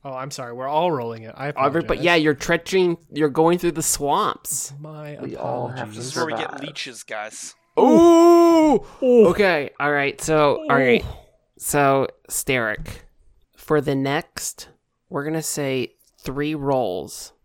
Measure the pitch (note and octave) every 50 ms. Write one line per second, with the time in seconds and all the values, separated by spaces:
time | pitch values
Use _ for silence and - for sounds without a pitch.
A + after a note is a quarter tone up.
0 | _ C#3+ C3 B2+ C3 C#3+ - - C3 A#2 A#2 B2 C3 C3+ D3 D3+ E3+ F3+ D#3+ C3
1 | A#2+ A#2 A2+ A2+ A2 A2+ - - C3+ C#3+ C#3+ - C3+ C#3+ C#3 E3 D#3 - E3+ -
2 | D3 F3 F3 E3+ D#3 D#3 D3 C3+ - - E3+ E3+ - - F#3+ F#3+ F#3 F3 E3+ -
3 | _ _ - C#3+ D#3 D3 B2+ D3+ D#3+ E3+ F3 F3+ F3 E3+ D#3 E3 D#3 - - -
4 | D3 C#3 D3 F#3 G#3+ D#3+ - - _ - D#3 - - - C#3 C#3+ D3 D3+ D#3 D3+
5 | D3+ D3 D3 - - C#3 - B1 B1+ - C3 B2+ B2 B2 B2 C3 B2 G#2+ G#2+ A2+
6 | B2 C3 C3+ C#3 - - A#2 A2 A#2 - - - C#3 - - - - C#3 A#2+ -
7 | - - A#2 G#2+ G#2+ A2 - - - - - _ _ _ _ - G3 C4 B3 -
8 | E4+ E4+ E4+ E4 E4+ E4+ E4+ E4+ E4+ E4+ E4 E4 D#4 D#4 C4+ G3+ - - - -
9 | C#4 B3+ B3 A#3+ G#3+ F3 F3 F3 G#3 F#3+ F3 D3+ C#3 - _ _ C#3+ D3 D3 C#3+
10 | C#3 C#3 - - - - D#3+ D3+ D3+ C#3+ C3+ - - - C#3 C#3 C3+ B2+ A#2+ -
11 | - - - - - _ _ _ _ _ _ _ - - - D3 C#3+ C#3 C3+ C3+
12 | C3 - - _ _ - - - - - C3+ B2+ A#2 G#2+ G#2+ - D#3+ - - -
13 | - _ _ _ _ _ _ _ _ _ _ _ - - D#3 D3+ C3+ D3 C#3 C3+
14 | C3+ C3+ C#3 D#3+ F3 _ _ - - - - - - - _ _ _ _ _ _
15 | _ _ - D3 C#3 D3+ D#3 D#3+ D#3 - - D#3 C#3+ C3+ C3 C3 A#2 - _ _
16 | _ _ _ _ _ - C3 C#3 D3 D3+ D#3 D3+ C#3 C#3+ C#3 C3 A#2+ G2 F2+ F2+
17 | C#2 - - - - - _ _